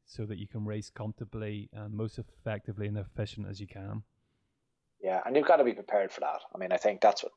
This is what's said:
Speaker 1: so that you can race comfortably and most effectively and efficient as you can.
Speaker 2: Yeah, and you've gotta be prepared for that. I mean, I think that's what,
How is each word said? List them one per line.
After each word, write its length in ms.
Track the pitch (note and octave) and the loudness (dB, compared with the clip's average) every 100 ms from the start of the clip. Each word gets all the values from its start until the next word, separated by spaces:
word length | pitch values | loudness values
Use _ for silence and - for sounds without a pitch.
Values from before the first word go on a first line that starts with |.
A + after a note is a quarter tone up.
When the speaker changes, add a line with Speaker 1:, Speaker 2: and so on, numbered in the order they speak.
Speaker 1:
so 220 | _ - G#2+ | _ -8 -6
that 100 | G2 | -6
you 120 | G#2 | -8
can 160 | A2+ | -6
race 260 | G#2+ G#2+ G#2+ | -4 -4 -6
comfortably 800 | - A2 - G#2+ A2 G#2+ G#2 G#2+ | -8 -8 -6 -8 -6 -6 -6 -8
and 220 | G#2 G#2+ | -10 -8
most 240 | G#2 A2+ - | -4 -4 -4
effectively 680 | A2 - - G#2 - G2+ G#2 | -10 -10 -6 -4 -4 -4 -2
and 100 | G#2 | -2
efficient 480 | F#2+ - G#2+ - G2 | -4 -4 -4 -4 -8
as 120 | G2 | -8
you 80 | G2+ | -10
can. 340 | - G2 G#2+ G#2+ _ _ _ _ _ _ _ _ _ | -10 -8 -8 -10 _ _ _ _ _ _ _ _ _
Speaker 2:
Yeah, 200 | F#2+ F#2 | -2 0
and 120 | - C#3 | 2 4
you've 100 | D3 | 8
gotta 160 | E3 | 8
be 120 | B2 | 6
prepared 360 | G#2+ G2 G#2 F#2+ | 2 0 2 2
for 100 | - | -2
that. 200 | - - - | -4 -4 -8
I 60 | - | -8
mean, 140 | F#2 | 0
I 40 | F#2 | 2
think 240 | G#2 G2+ | 2 6
that's 220 | G#2+ G2+ | 6 4
what, 80 | - | -2